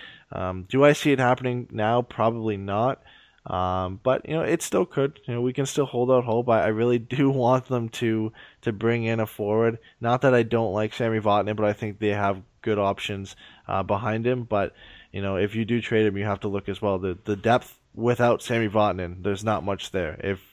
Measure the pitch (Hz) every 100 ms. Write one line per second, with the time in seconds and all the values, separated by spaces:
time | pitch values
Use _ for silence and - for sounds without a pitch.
0 | - - _ 92 92 92 92 131 143 147
1 | 151 135 127 123 127 123 120 110 107 120
2 | 123 - 113 117 110 101 98 101 123 -
3 | _ - _ _ - 92 92 92 92 95
4 | - 131 - 156 165 170 - 185 180 -
5 | 135 - - 120 123 127 135 - 135 123
6 | 123 131 123 113 123 113 90 110 120 120
7 | 117 131 139 135 123 127 127 127 113 -
8 | 120 110 110 - - _ - 101 113 117
9 | 113 113 110 - 104 110 117 113 - _
10 | 117 123 139 123 113 117 113 98 107 -
11 | 117 110 104 104 98 107 104 107 107 98
12 | 107 101 101 95 92 _ - 104 98 98
13 | - 101 98 - - - - 98 95 101
14 | 104 110 117 127 113 104 95 - - -
15 | - 98 98 95 101 110 110 120 110 113
16 | 107 98 104 101 107 98 95 95 104 95
17 | 92 92 - 101 113 123 - - _ -
18 | 117 123 120 113 - 117 110 104 104 90
19 | 87 90 98 98 107 104 90 98 - 98
20 | 82 76 95 95 -